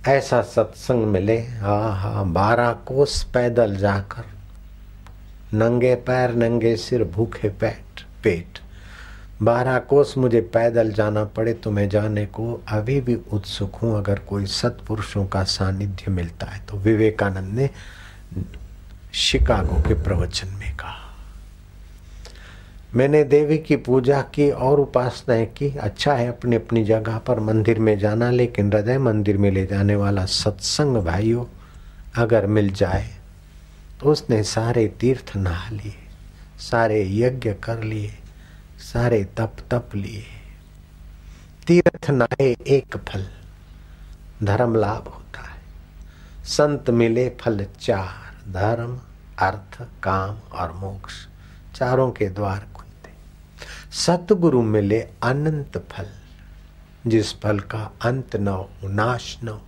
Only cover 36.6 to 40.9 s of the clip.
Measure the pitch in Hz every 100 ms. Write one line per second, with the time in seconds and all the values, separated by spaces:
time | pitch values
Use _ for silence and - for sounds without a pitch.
36.6 | - 117 113 107 95 101 123 127 117 98
37.6 | - 113 110 110 104 - - - - -
38.6 | - - - 120 120 117 98 - 113 -
39.6 | - 123 - 101 98 104 110 - - -
40.6 | - - -